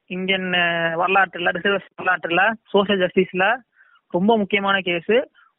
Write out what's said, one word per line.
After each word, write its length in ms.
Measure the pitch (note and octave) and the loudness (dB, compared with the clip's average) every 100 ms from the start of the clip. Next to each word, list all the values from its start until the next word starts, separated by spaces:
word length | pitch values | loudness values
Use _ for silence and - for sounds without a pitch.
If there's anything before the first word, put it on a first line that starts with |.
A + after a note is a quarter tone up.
| _ | _
இந்தியன், 400 | F#3 F#3 F#3+ F#3 | -6 -4 -2 -2
அஹ், 420 | F3+ E3+ E3+ E3 E3 | -2 0 0 -2 -2
வரலாற்றுல, 540 | F#3 G3 F#3 F3 F3+ | 0 2 2 -2 -4
ரிசர்வேஷன் 440 | F#3 G3+ G3 - - | -2 -2 -2 -6 -6
வரலாற்றுல, 460 | F#3 F3+ E3 E3+ G#3 A3+ | -4 -2 -2 0 0 -2
சோஷியல் 380 | _ G3 G3+ G3+ | _ 0 2 0
ஜஸ்டிஸ்ல 460 | F3+ F#3+ F3+ F#3 G3 B3+ - _ _ _ _ | 2 0 0 0 0 0 -6 _ _ _ _
ரொம்ப 160 | F3+ G3+ A3+ | 0 2 2
முக்கியமான 380 | F#3+ G3+ G3 G3 | 0 -2 0 0
கேஸ். 340 | F3+ F3 F#3 | 0 -4 0
ஓ 100 | A#3 D#4 _ _ | 0 0 _ _